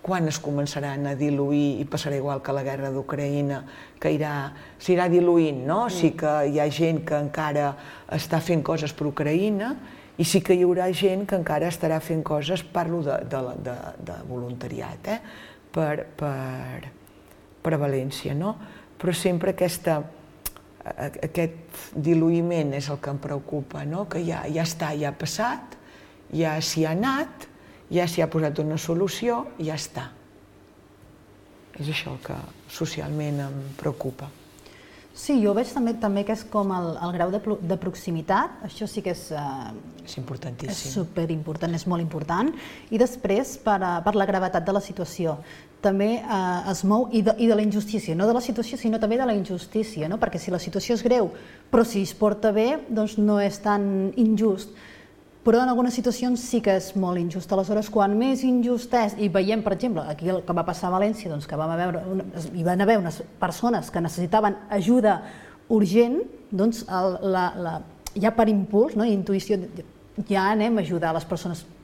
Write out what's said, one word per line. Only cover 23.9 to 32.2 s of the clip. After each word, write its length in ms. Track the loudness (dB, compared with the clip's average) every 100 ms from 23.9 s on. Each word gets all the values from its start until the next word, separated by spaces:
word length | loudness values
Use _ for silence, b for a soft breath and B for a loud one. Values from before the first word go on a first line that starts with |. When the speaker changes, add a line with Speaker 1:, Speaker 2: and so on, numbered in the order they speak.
| -6 -4
Speaker 1:
Que 160 | -4
ja, 220 | -2 -4 -4
ja 220 | -2 -2
està, 240 | -2 -4
ja 160 | -2 -4
ha 80 | -4
passat, 640 | -6 -2 -2 -2 -10 -20 B B B B -8
ja 300 | -2 0 0
s'hi 260 | -2 0 0
ha 60 |
anat, 560 | 2 0 0 -4 -8 -20 B B B -2
ja 160 | 0 0
s'hi 140 | 0
ha 80 | 0
posat 320 | 2 0 -2
una 160 | -2 -2
solució, 720 | -2 0 0 0 -2 -2 -6 -8
ja 180 | -6
està. 380 | -6 -8 -10 -12 -16 -20 -20 -20 -20 -20 -20 -20 -20 -20 -20 -20 -20 -20 -20 -20 -10
És 100 | -6
això 240 | -6 -6
el 80 | -10